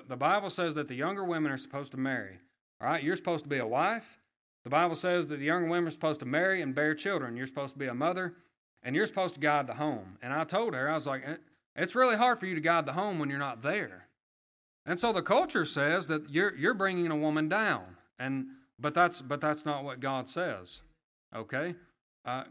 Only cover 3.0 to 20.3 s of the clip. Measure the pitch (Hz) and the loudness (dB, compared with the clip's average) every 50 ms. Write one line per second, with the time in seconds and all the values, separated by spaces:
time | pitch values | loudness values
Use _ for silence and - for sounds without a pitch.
3 | 139 151 190 180 - 185 170 151 147 143 143 135 120 110 117 135 160 196 226 226 | 2 0 0 0 0 0 -2 -2 -2 -2 -2 0 0 2 2 2 4 2 2 -2
4 | 220 - - - _ _ _ _ _ _ _ _ - 120 135 151 175 175 160 151 | -6 -12 -20 -20 _ _ _ _ _ _ _ _ -4 0 4 4 4 4 2 0
5 | - 180 175 175 160 147 151 139 139 147 165 180 170 160 170 175 170 165 151 - | 0 2 2 2 2 0 -2 -2 0 2 2 2 2 2 2 2 2 0 -2 0
6 | - 156 151 147 147 127 131 156 180 190 190 185 160 139 131 139 151 151 156 151 | 0 0 0 0 -2 -2 0 2 2 2 2 0 0 -2 0 2 2 2 2 0
7 | - 196 202 165 135 120 117 120 131 131 135 147 139 135 - 139 139 131 120 123 | 0 -2 0 0 -2 -4 -6 -6 -8 -8 -6 -6 -6 -6 -6 -6 -6 -4 -2 0
8 | 147 170 180 185 185 175 175 - _ _ _ _ _ _ _ _ - 123 131 165 | 0 0 0 0 -2 -6 -6 -10 _ _ _ _ _ _ _ _ -6 -2 0 0
9 | 214 214 - 202 185 170 - 139 143 151 147 147 139 123 110 139 147 151 135 110 | 0 0 0 0 -2 -2 -2 0 2 2 4 4 2 -2 -2 -2 -2 -2 -2 -2
10 | 98 95 95 - - 123 135 151 165 156 175 196 233 226 156 127 131 147 160 156 | -6 -12 -14 -10 -6 -4 -2 -2 -2 0 0 0 0 0 0 0 0 0 0 -2
11 | 139 143 135 131 131 139 160 - - _ _ _ _ _ - - 170 180 180 240 | -2 -2 -4 -4 -4 -6 -8 -10 -12 _ _ _ _ _ -4 -2 -2 0 4 4
12 | 262 254 233 214 240 254 240 - 185 190 185 160 151 165 170 165 151 135 131 170 | 4 6 6 6 6 4 4 2 0 -2 -2 0 4 4 4 4 4 0 0 -2
13 | 202 208 190 165 147 143 139 139 143 135 123 110 120 143 180 208 170 110 92 90 | 0 0 0 0 -2 -2 -2 -2 -2 -4 -4 -4 -2 -2 0 0 -2 -4 -8 -14
14 | - _ _ _ _ _ _ _ _ _ _ _ _ _ _ _ - 147 170 - | -20 _ _ _ _ _ _ _ _ _ _ _ _ _ _ _ -6 -4 -2 0
15 | - 233 214 185 170 - 196 269 359 320 - 226 160 - - 151 139 147 165 190 | 2 2 2 2 2 4 4 4 4 4 2 0 0 0 0 2 2 4 2 2
16 | 170 - 160 156 151 147 143 160 196 208 135 131 143 202 254 196 190 190 185 175 | 0 0 -2 -2 -2 -2 0 2 2 2 0 0 0 0 2 2 2 0 2 2
17 | 175 165 156 151 151 156 151 156 156 156 180 214 220 202 151 110 92 90 90 - | 0 0 2 2 2 2 2 2 2 2 2 2 2 2 0 0 -2 -8 -18 -20
18 | _ _ _ - 123 135 135 135 131 - - - - _ _ - 123 147 151 170 | _ _ _ -8 -4 -4 -2 -4 -4 -6 -10 -18 -20 _ _ -4 -4 0 4 4
19 | 180 175 170 - 135 127 143 143 151 151 151 151 - 151 147 139 135 143 127 131 | 4 4 2 -2 -6 -6 -4 -2 0 0 0 0 -2 -4 -4 -4 -4 -6 -8 -4
20 | 123 135 135 131 127 131 | -4 -2 -2 -2 -4 -4